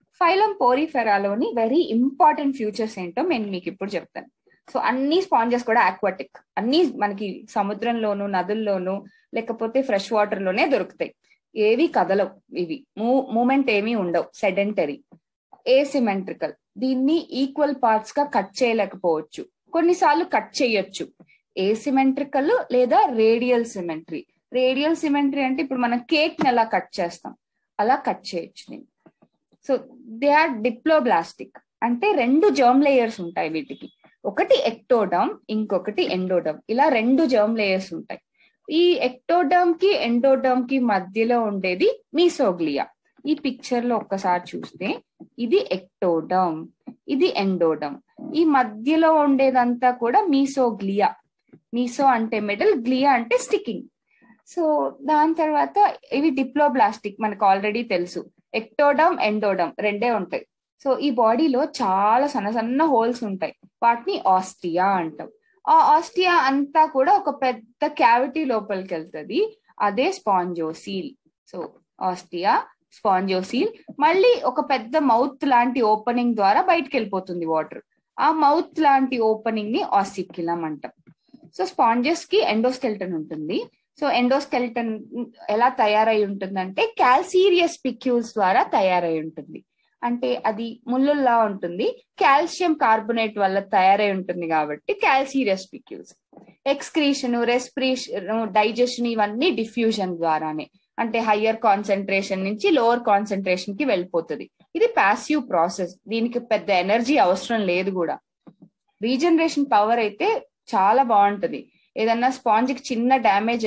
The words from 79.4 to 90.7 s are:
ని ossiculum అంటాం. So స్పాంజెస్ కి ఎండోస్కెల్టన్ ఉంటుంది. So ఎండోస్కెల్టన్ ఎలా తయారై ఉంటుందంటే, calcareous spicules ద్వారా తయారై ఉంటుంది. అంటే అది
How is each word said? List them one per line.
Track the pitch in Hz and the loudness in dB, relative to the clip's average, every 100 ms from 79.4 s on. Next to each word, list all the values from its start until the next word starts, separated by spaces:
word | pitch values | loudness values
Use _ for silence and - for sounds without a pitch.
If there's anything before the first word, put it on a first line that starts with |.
| 226 220 208 269 | -2 -4 -2 -2
ని | - 202 | 0 0
ossiculum | 196 - 180 - 165 170 165 | 0 -6 -10 -6 -4 -4 -6
అంటాం. | 151 - _ _ _ _ - - - | -8 -12 _ _ _ _ -20 -16 -6
So | 370 | -6
స్పాంజెస్ | - 247 240 247 339 - | 0 2 2 0 -2 0
కి | 403 294 | 0 2
ఎండోస్కెల్టన్ | 214 240 262 247 202 185 165 | 2 0 -2 -4 -4 -6 -6
ఉంటుంది. | 156 156 156 233 480 _ _ - | -8 -10 -6 -6 -6 _ _ -6
So | 285 240 | -2 0
ఎండోస్కెల్టన్ | 247 269 294 240 247 233 233 214 - 233 233 - - | 2 0 0 -4 -4 -4 -6 -8 -10 -12 -12 -12 -4
ఎలా | 208 240 269 | 0 0 2
తయారై | 214 208 220 214 202 | 2 4 4 2 0
ఉంటుందంటే, | 196 190 196 190 190 453 - | -4 -6 -6 -6 -2 -2 2
calcareous | 254 254 359 370 392 349 339 - | 2 4 2 2 4 4 0 -2
spicules | 262 233 254 240 233 220 | -8 -6 -2 -2 -2 -2
ద్వారా | 185 220 359 - | 2 2 2 2
తయారై | 190 180 175 160 | 2 2 0 -4
ఉంటుంది. | 160 - 143 156 _ _ _ - 240 | -6 -12 -16 -18 _ _ _ -8 -6
అంటే | 240 247 247 214 | -4 -4 -2 -4
అది | 208 233 | -4 -8